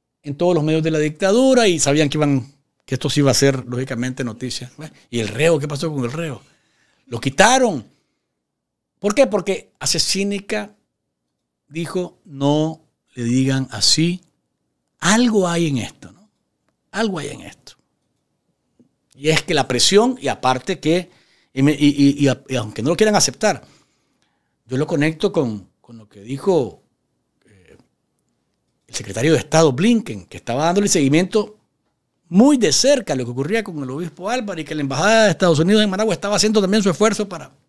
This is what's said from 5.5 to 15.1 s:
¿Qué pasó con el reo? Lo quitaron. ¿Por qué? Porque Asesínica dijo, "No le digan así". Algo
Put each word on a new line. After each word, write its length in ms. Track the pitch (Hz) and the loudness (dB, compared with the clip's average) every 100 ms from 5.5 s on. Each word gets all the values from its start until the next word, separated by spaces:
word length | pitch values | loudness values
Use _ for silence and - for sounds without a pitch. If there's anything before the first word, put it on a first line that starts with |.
| 160 | 0
¿Qué 80 | 147 | -2
pasó 240 | 143 165 | -6 -6
con 120 | 147 | -6
el 60 | 120 | -6
reo? 320 | 156 165 117 - _ _ _ _ _ _ | -6 -8 -10 -16 _ _ _ _ _ _
Lo 140 | 117 | -8
quitaron. 680 | 139 - 202 262 247 147 - _ _ _ _ _ _ _ _ _ _ _ | -2 2 4 4 2 -2 -10 _ _ _ _ _ _ _ _ _ _ _
¿Por 160 | 202 | -2
qué? 140 | 208 240 | 2 2
Porque 420 | 202 175 185 - _ | 2 -2 -6 -8 _
Asesínica 960 | 139 165 - 190 202 202 202 214 208 _ _ _ _ _ _ _ _ _ _ | -4 -2 -2 -2 -2 -4 -6 -8 -8 _ _ _ _ _ _ _ _ _ _
dijo, 500 | 156 170 185 180 - | -10 -6 -6 -8 -12
"No 580 | 202 135 139 151 156 160 _ _ _ | -20 -2 0 2 0 -6 _ _ _
le 80 | - | -8
digan 460 | 117 127 131 135 131 | -2 0 0 -2 -4
así". 540 | 107 - - 170 180 - _ _ _ _ _ _ _ | -2 0 2 0 -4 -12 _ _ _ _ _ _ _
Algo 480 | 170 | 0